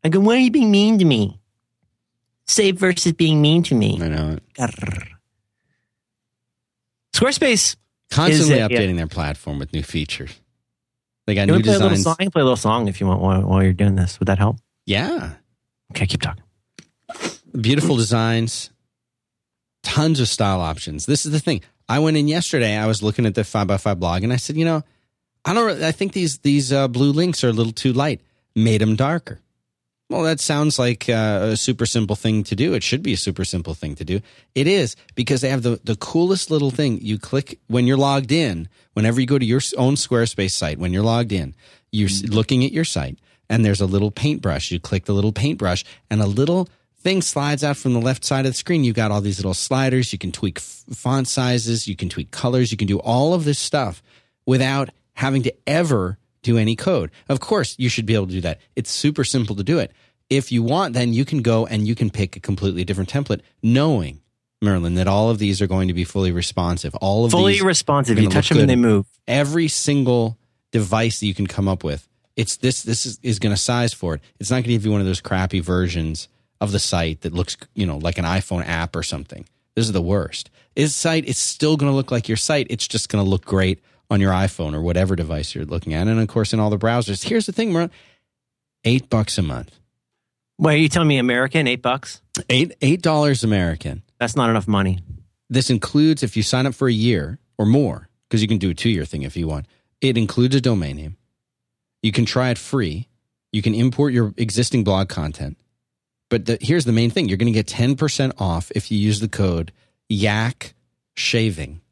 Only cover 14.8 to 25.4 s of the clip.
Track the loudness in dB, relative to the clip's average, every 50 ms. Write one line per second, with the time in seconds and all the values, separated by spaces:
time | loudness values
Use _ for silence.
14.8 | _ -2 -2 -2 0 -2 -4 -6 -6 -8 -12 -16 _ _ _ _ _ _ _ _
15.8 | _ _ -6 -4 -4 -2 -2 -4 -4 -6 -8 -10 _ _ _ _ _ _ _ -20
16.8 | -20 _ _ _ _ -18 -14 -8 -8 -8 -10 -10 _ -10 -6 -2 2 2 2 4
17.8 | 4 2 2 2 2 2 2 2 2 2 2 0 0 -2 -4 -8 -12 -14 _ _
18.8 | _ _ _ _ _ _ _ _ _ _ _ _ _ _ _ _ _ _ _ _
19.8 | -10 -4 0 0 2 2 2 2 0 -2 0 0 0 0 0 0 -2 -4 -6 -6
20.8 | -8 -10 -10 -8 -2 -2 -2 -2 -2 -2 -2 -2 0 -2 -2 -2 -6 _ _ _
21.8 | _ -2 0 2 2 4 2 2 2 2 0 0 -2 0 0 0 2 2 0 0
22.8 | 0 0 0 0 0 -2 0 2 0 0 0 0 -4 -2 0 -2 0 2 0 0
23.8 | 0 -2 -2 0 0 -2 0 0 0 -2 -2 -2 -4 -4 -2 0 0 0 0 -2
24.8 | -4 _ _ _ _ _ _ _ _ _ _ _